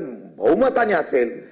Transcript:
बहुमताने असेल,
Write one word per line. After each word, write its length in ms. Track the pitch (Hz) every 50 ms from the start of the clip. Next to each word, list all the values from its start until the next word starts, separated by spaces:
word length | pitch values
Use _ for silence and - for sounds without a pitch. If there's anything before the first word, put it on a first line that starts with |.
| 170 143 120 104 - - -
बहुमताने 560 | - 95 117 165 202 254 262 262 262 240 214 202
असेल, 480 | 165 147 - - 131 120 117 98 - - -